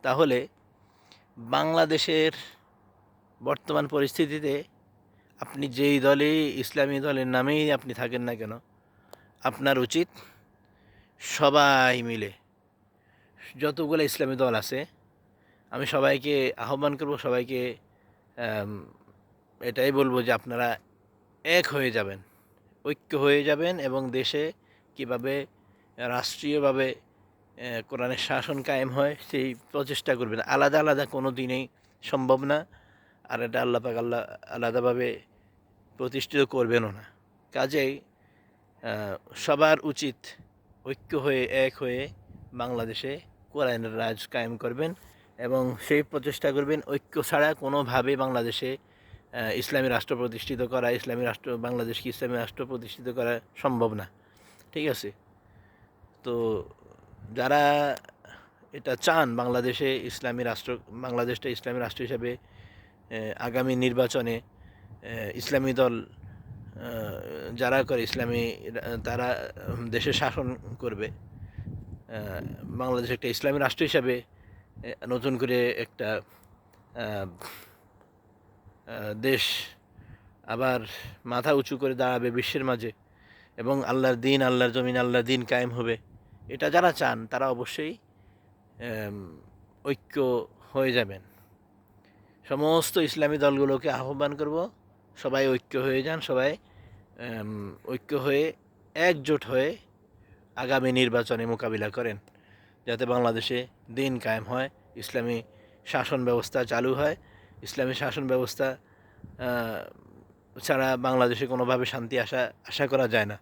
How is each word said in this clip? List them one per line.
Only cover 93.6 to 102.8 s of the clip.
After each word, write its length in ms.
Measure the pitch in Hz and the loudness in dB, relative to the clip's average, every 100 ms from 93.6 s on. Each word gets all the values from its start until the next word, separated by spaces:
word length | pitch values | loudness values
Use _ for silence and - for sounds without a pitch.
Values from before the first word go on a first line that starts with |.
| 139 135 143 | 2 2 0
আহ্বান 460 | 127 131 139 143 143 | -2 -4 -2 -2 -2
করব, 340 | 147 156 196 - _ _ _ - | -4 -2 -4 -8 _ _ _ -8
সবাই 300 | 135 135 135 | -2 2 4
ঐক্য 300 | 127 _ 135 | 2 _ -2
হয়ে 260 | 135 131 | 0 0
যান, 180 | 135 160 | -2 -6
সবাই, 360 | - 127 135 160 - - - - - - | -2 0 0 -2 -12 -20 -20 -20 -20 -16
আম, 560 | 120 113 104 107 101 - - | -10 -8 -8 -8 -10 -12 -8
ঐক্য 280 | 127 - 143 | -8 -2 -2
হয়ে 380 | 135 139 156 - _ _ _ 156 | 2 2 2 -4 _ _ _ 0
একজোট 500 | 175 160 135 151 - | 2 2 2 0 2
হয়ে 320 | 127 139 226 _ _ _ - - - _ - | 0 0 -2 _ _ _ -20 -20 -20 _ -8
আগামী 360 | 127 131 127 | 0 2 4
নির্বাচনে 540 | 127 127 117 113 113 117 | 4 4 4 0 -2 -2
মোকাবিলা 440 | 117 120 110 104 | -2 -2 -2 -4
করেন, 280 | 113 117 104 - _ _ - _ _ | -4 -6 -6 -14 _ _ -20 _ _